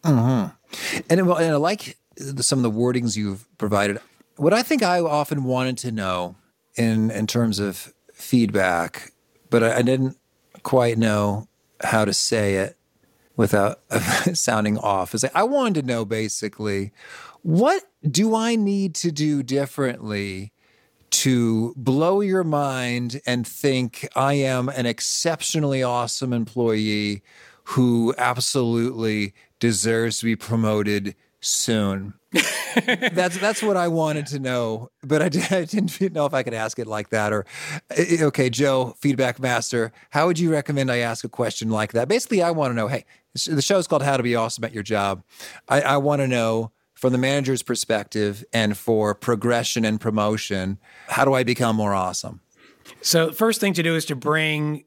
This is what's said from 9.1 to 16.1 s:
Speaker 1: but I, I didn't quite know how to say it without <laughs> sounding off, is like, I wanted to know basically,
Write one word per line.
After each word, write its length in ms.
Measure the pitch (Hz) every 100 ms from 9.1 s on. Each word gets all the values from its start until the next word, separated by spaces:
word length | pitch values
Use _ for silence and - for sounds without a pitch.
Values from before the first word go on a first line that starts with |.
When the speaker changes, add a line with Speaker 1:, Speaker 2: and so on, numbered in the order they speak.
| _ _ _ _
Speaker 1:
but 140 | 120
I, 140 | 113 117
I 40 |
didn't 360 | 123 131 131 - _ _ _ -
quite 340 | - 131 120 113
know 500 | 113 104 104 101 107 _ _ _
how 220 | - 110
to 100 | 104
say 420 | 98 - 113 101 95
it 200 | 98 - _ _ _ _ _ -
without 420 | 107 104 101 - _
<laughs> 440 | 113 87 - -
sounding 440 | 170 - 110 107 107
off, 380 | 104 98 92 113
is 80 |
like, 120 | 127 165
I 80 |
wanted 380 | 220 285 247 165
to 60 | 127
know 160 | 117
basically, 880 | 104